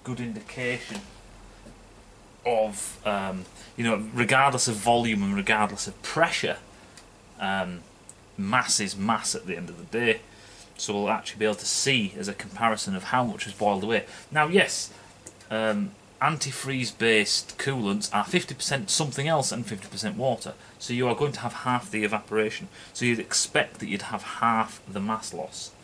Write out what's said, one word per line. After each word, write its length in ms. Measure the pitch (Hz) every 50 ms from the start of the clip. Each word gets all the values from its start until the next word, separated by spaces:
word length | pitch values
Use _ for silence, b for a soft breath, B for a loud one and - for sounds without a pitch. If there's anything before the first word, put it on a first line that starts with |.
| -
good 160 | - 123 117
indication 800 | 120 120 110 110 208 - - - 123 123 127 123 - - 220 202 196 - - - - - - - - - - - - - - - - - - - - - - - - - - - -
of, 540 | 120 - 110 110 107 104 - - - - - -
um, 420 | 107 101 101 98 95 92 92 92 - B B B B B
you 80 | - 120
know, 240 | 117 110 101 107 110 -
regardless 540 | 120 117 101 135 131 135 139 131 127 - -
of 80 | 113
volume 480 | 104 98 120 117 120 117 117 110 101 101
and 120 | 98 101
regardless 520 | 101 98 - 110 107 107 98 101 - - -
of 120 | 98 - -
pressure, 540 | - - 151 165 165 - - - - 78 - - - B B B B B B B - - - - - - -
um, 400 | 104 95 98 98 92 90 90 87 82 - - - - - - - - - - -
mass 420 | 98 98 113 127 123 - - -
is 160 | 107 95 92
mass 380 | 98 95 107 113 107 - - -
at 140 | - - 90
the 100 | 95 87
end 120 | 87 87
of 100 | 87 85
the 180 | 90 87 - 113
day. 220 | 120 117 110 - - B B B B B B B B B B -
So 160 | - - 104
we'll 160 | 101 101 101
actually 300 | 110 110 - - - 101
be 60 | 107
able 100 | 107 104
to 100 | 101 -
see 480 | - - - - 143 139 127 107 95 -
as 120 | - 90 101
a 60 | 98
comparison 600 | - - 98 - - 117 113 110 104 - - 98
of 100 | 92 90
how 180 | - - 127 123
much 220 | 117 98 - -
was 100 | 107 98
boiled 280 | - 110 104 101 95 95
away. 220 | 107 117 104 - B B B B B
Now, 180 | - 151 151 151
yes, 440 | 175 208 - - - - - - B B B B B B - - - - - -
um, 420 | 110 110 110 110 107 104 101 95 - - - - - -
antifreeze-based 1400 | 131 143 160 143 - 135 127 - - 131 135 131 123 110 - - 113 117 113 107 104 - - - - - - -
coolants 520 | - 139 135 131 110 98 101 104 104 - -
are 100 | 104 104
fifty 320 | - - 180 180 - 131
percent 340 | - - - 143 135 104 -
something 380 | - - 160 143 - - 139 156
else 240 | 165 151 127 -
and 140 | - 117 120
fifty 220 | - 113 98 - -
percent 300 | - 95 101 107 101 92
water. 360 | 123 135 120 110 - - - B B B B B
So 140 | - - 123
you 140 | 120 127 123
are 80 | 117
going 180 | - 143 147 135
to 60 | -
have 120 | - 120 -
half 380 | - - 127 123 123 - -
the 120 | - 110 107
evaporation. 640 | 104 107 107 - - 107 110 107 107 107 - - - B B B B B
So 120 | - 123
you'd 140 | 123 120 113
expect 600 | - - - - - - - 151 139 - - -
that 80 | - -
you'd 160 | 92 101 -
have 200 | - - 101 -
half 580 | - - - - 117 113 113 110 - - - - -
the 80 | 92 101
mass 340 | 98 104 110 110 - - -
loss. 380 | 85 78 - - - - - - -